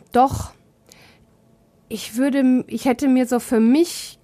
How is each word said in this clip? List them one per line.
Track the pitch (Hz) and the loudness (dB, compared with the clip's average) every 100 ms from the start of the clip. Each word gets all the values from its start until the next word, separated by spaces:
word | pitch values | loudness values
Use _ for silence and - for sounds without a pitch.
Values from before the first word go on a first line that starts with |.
| _ | _
doch. | - 269 - - - _ _ _ - - _ _ _ _ _ _ _ - | 0 2 0 -10 -20 _ _ _ -20 -20 _ _ _ _ _ _ _ -16
Ich | 220 - 220 | -14 -8 -2
würde | 277 269 | 0 2
m-, | 254 254 - | 2 2 -2
ich | 226 277 | -4 -2
hätte | 240 277 | 0 2
mir | 254 247 | 2 0
so | 247 | -2
für | - 226 | -2 2
mich, | 226 285 339 - - - | 4 4 2 -4 -14 -20